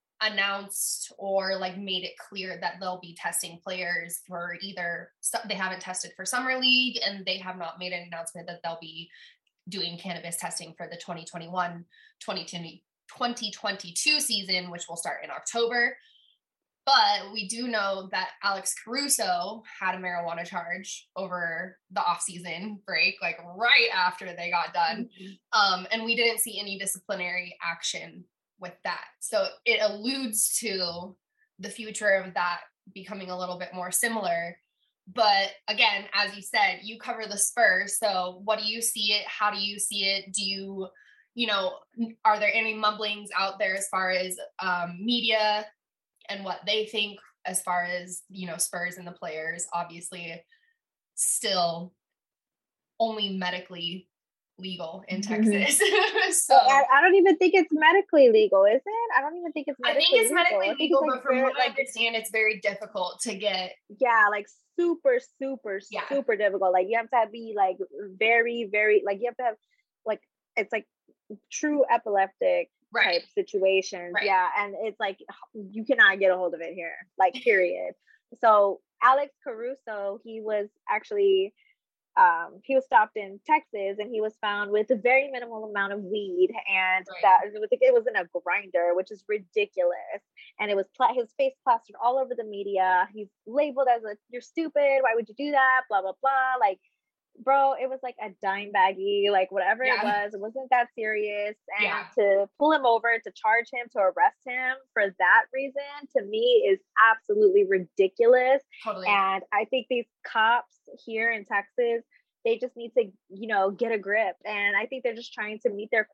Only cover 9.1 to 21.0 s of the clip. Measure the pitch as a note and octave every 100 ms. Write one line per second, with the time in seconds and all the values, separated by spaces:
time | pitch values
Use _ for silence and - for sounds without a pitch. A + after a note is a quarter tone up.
9.1 | - - _ _ _ - G3 F3+ E3+ F#3+
10.1 | E3+ E3+ E3+ F3 - D#3+ E3 D#3+ E3+ -
11.1 | E3+ D#3+ F3 E3+ F#3 F3 F3 E3+ _ _
12.1 | _ - F#3+ E3 F3 E3 E3 _ _ -
13.1 | - A#3+ A#3+ G#3 G3 G#3+ G3 F3 E3+ G3+
14.1 | G3+ G3 A3 F#3+ F#3 F3+ F3 E3+ F3 E3
15.1 | C#3 D3+ C3+ - A#3 A#3 A#3+ A#3+ B3+ _
16.1 | _ _ _ _ _ _ _ - C4+ G#3
17.1 | G3+ G3 G#3+ G3 A3+ B3 A3+ G3 F#3+ F#3+
18.1 | F#3+ F3+ - G3+ G3 F#3 - - B3+ C#4+
19.1 | C4+ G3+ F3 F#3 A3+ - - F#3 F#3 F3+
20.1 | F3 E3+ E3+ F3 F#3+ E3+ F3+ F#3 -